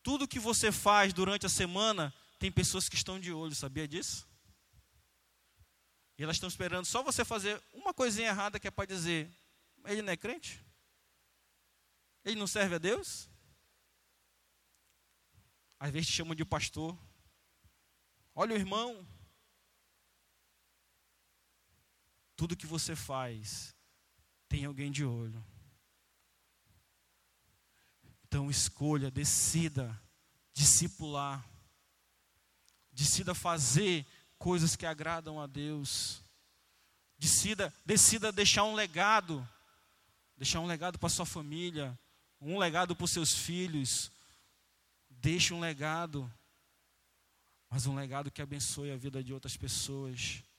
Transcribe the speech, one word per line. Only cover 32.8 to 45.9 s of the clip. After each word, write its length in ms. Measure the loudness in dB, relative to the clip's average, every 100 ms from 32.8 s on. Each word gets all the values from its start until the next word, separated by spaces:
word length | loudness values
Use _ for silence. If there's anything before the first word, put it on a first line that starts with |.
| _
Decida 440 | 0 2 2 0 -2
fazer 720 | 0 2 4 4 4 2 -2 -18 _ _
coisas 360 | 0 4 4 2
que 120 | -4
agradam 520 | -4 -4 -4 -4 -8
a 60 | -8
Deus. 800 | -6 -4 -4 -4 -4 -4 -8 -14 _ _ _ _ _ _ _ _ _
Decida, 560 | 2 4 2 0 -2 -4 2
decida 460 | 6 8 6 0
deixar 320 | 4 6 6
um 100 | 4
legado. 720 | 2 0 2 6 6 4 -6 -8 -16 _ _ _ _ _ _ _ _
Deixar 240 | -2 0
um 40 | -2
legado 320 | -2 -4 -2
pra 120 | -2
sua 180 | 0 -2
família. 680 | -6 -8 -6 -6 -4 -6 -8 _ _ _ _
Um 160 | -4 2
legado 380 | 2 2 0 0
pros 160 | 0
seus 200 | 2 2
filhos. 800 | 2 0 -2 -2 -2 0 -2 -4 -12 -20 _ _ _ _ _ _ _ _
Deixe 460 | -2 2 4 2
um 60 | 2
legado. 680 | -4 -2 -2